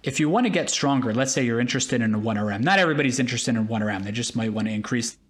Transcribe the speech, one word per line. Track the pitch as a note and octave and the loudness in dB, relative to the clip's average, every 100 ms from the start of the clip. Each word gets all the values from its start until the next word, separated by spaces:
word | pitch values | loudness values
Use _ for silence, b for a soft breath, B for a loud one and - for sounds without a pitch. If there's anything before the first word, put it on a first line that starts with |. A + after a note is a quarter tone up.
If | - C3 | -6 0
you | D3+ | 2
wanna | G3 B3 | 2 2
get | F3+ D3 | 0 -2
stronger, | - C#3+ C#3 A#2+ | 0 2 2 2
let's | A2 C3+ | 0 0
say | - B2 | 0 0
you're | A#2 | 2
interested | A#2+ C3+ - B2 | 0 0 0 0
in | A2 | 2
a | G#2+ | 0
one | G#2+ G#2+ | 0 -2
R | G#2+ | -2
M. | G2+ | 0
Not | C#3 G3 | 2 4
everybody's | F3 D3+ C3+ B2 | 4 2 2 2
interested | B2 A#2+ - A#2 | 0 -2 0 0
in | A2 | 0
one | A2+ | 0
R | G#2+ | -2
M. | G2 | -2
They | G2+ | -6
just | A2 A#2+ A#2+ | -4 -4 -2
might | A2+ | -2
wanna | G#2+ A2 | -2 -2
increase | G#2+ G#2 B2 A2+ - _ | -4 -2 -2 -4 -10 _